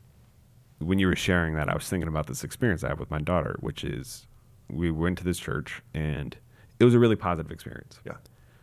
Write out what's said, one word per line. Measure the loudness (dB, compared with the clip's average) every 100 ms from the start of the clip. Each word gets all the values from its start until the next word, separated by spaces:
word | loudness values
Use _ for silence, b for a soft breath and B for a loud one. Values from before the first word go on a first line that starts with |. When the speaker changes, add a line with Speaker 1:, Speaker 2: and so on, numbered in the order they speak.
| -20 -20 -20 _ -20 -20 _ -8
Speaker 1:
when | 0 2
you | 4
were | 2
sharing | 2 4 4
that, | 0 0
I | -2
was | -2
thinking | -2 -2
about | -2 -4
this | -6
experience | -8 -2 0 0
I | -2
had | -4
with | -4
my | -4
daughter, | 0 0 0 -4
which | -6 -6
is | -6 -6 -8 -14 -20 -20 -20 -20 -10
we | -2 0
went | 0 0 0
to |
this | -2 -4
church | -4 -6 -6 -12 -10
and | -4 -2 -4 -6 -12 -20 b b 4
it | 6
was | 8
a |
really | 6 4
positive | 0 -2 -4
experience. | -10 -12 -14 -16 -16
Speaker 2:
Yeah. | -14 -16 -18 b b b